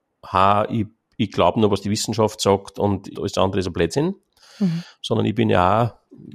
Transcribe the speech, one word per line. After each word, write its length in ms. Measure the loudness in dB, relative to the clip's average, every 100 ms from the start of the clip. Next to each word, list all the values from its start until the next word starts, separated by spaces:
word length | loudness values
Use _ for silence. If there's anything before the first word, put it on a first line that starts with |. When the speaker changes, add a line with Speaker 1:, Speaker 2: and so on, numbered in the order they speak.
| _ _
Speaker 1:
ha, 440 | -2 2 4 4 0
ich, 160 | -2 -4 _ _ -6
ich 140 | -4
glaub 260 | 2 2 4
nur, 140 | 2
was 100 | 0
die 80 | -2
Wissenschaft 500 | -4 -4 0 -2 0
sagt 380 | 0 0 -2 -4
und 320 | -2 -2 -6 -8
alles 180 | -6 -2
andere 220 | -2 -2
ist 40 | -4
ein 80 |
Blödsinn, 400 | -2 -2 0 -4 -6 _ _ -20 -4
Speaker 2:
Mhm. 240 | -2 -2 -10 _
Speaker 1:
sondern 240 | -4 -2 0
ich 80 |
bin 160 | 0 2
ja 340 | 2 2 2
auch 320 | 0 -4 _ -20 -20